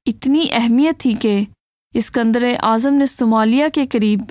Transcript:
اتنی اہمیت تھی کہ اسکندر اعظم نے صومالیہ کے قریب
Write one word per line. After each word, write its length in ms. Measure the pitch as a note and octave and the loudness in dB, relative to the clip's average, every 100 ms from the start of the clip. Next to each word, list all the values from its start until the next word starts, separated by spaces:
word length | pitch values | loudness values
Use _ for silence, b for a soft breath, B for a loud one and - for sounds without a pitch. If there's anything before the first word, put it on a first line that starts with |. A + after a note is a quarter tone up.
| - | -6
اتنی 400 | - C4 D4 E4 | -4 0 0 0
اہمیت 500 | A#3 A#3 A#3+ D#4 D#4 | 0 0 2 2 0
تھی 140 | B3+ A3 | -2 -2
کہ 240 | A3 G3+ G#3 - _ _ _ | 0 0 -2 -8 _ _ _
اسکندر 500 | A#3 - B3 A3+ A#3 B3 A#3+ | -6 -4 -2 0 0 0 -2
اعظم 320 | A3 A3+ C4+ | 0 0 2
نے 120 | C#4 C#4 | 2 0
صومالیہ 580 | - A#3 A3 A3 B3+ D4+ | 0 0 2 2 2 0
کے 120 | D4+ C4+ | 0 -2
قریب 340 | A#3 G#3+ G#3 - | 0 0 0 -4